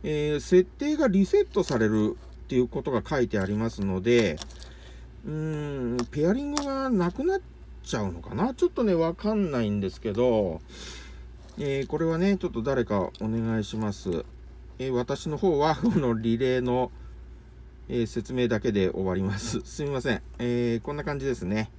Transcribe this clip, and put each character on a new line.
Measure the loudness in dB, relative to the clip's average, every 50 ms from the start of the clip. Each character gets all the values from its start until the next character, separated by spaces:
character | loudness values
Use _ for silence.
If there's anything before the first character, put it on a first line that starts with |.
え | -2 -2 -2 0 0 0 0
ー、 | -2
設 | 2 6 6 6 6
定 | 6 -2 -4 -2 0 2
が | 4 4
リ | 6 6 6 6
セ | 6 6 4
ッ | 4
ト | 4 2 0 2
さ | 2 4
れ | 4 4
る | 4 4 4 2 2 0 -4 -12 -18 -18 -18 -8
っ |
て | 0 2
い | 2
う | 2
こ | 2 0 -4
と | -2 0
が | -2 -2 0
書 | 0 0 2
い | 2
て | 2 2 0
あ | 0
り | 0 0
ま | 0 -2 -2
す | -2 -2
の | -2 -2 -2 0
で、 | 2 4 6 6 6 4 0 -4 -10 -14 -14 -16 -16 -16 -16 -18 -18 -18 -18 -18 -18 -18 -18 -14 -10
う | -8
ー | -6 -4 -4 -4 -4 -4 -4 -6 -6 -4 -4 -2 -2 -2
ん、 | -4
ペ | -2 0 2 2
ア | 2 2
リ | 2 -2
ン | -2 -4
グ | -4 -2
が | -2 -2 -2 0 2
な | 2 2 2 2
く | 0 0 0
な | 0 0
っ | 0 -2 -8 -20 -20 -18 -18 -18 -16 -8
ち | -6 -4
ゃ | -2
う | -2 -4 -6
の | -8
か | -10 -8 -2
な？ | 0 0 0 2
ち | 2 0
ょ |
っ | 0
と | 2 2 2
ね、 | 4 4
わ | 4 4 2 0
か | -2 -2 0 2
ん | 2 0 0
な | 0 0
い | 0 2
ん | 2 0
で | 0 -2
す | -4 -4
け | -4 -2 2
ど、 | 4 4 4 4 4 2 0 -2 -6 -10 -14 -16 -16 -14 -14 -14 -14 -16 -16 -16 -16 -16 -16 -18 -18 -20 -18 -10
え | -4 -2 -2 0 -2
ー、 | -2
こ | -2 -2
れ | 0 0
は | 0 2
ね、 | 4 4 4 4
ち | 2 0
ょ | -2
っ |
と | -2 -2
誰 | 0 0 2 2 2
か | 2 2 0 0 -2 -4 -6
お | -4
願 | -2 -2 0 0 0 0 0
い | -2
し | -2 -4
ま | -2 -2 -2
す。 | -4 -4 -4 -2 -2 -2 -4 -6 -14 -18 -18 -18 -18 -18 -18 -18 -10 -6
え | -4 0
ー、 |
私 | 0 0 0 0 -4 -4 -2
の | -4 -2
方 | 2 2 4 4 6
は、 | 4 4 4
<laughs> | 4 2
こ | 2
の | 2 4 2 2 0
リ | 0 2 0 2
レ | 2 2 2 2 2
ー |
の、 | 2 2 2 2 0 -2 -4 -14 -16 -16 -16 -16 -18 -18 -18 -20 -20 -20 -20 -20 -20 -20 -20 -20 -10 -4
え | -2 -2 -2
ー、 |
説 | 0 -2 -6 -6 -4 0
明 | 0 2
だ | 2 2 0
け | 0 2
で | 2 4 2 2
終 | 2 0 0
わ | 0 0
り | 0 0
ま | -2 -2
す。 | -2 -4 -4 -4 -4 -6
す | -6 -8 -6 -4
み | -2
ま | -2 -2
せ | 0 0 -2
ん。 | -2 -4 -12 -8 -4
え | -2 0 0 0 2 0 0
ー、 | -2
こ | -2 -6 -6
ん |
な | -6 -4
感 | -4 -4 -2
じ | -2
で | -2 -2
す | -2
ね。 | -2 -2 0 0 -2 -4 -8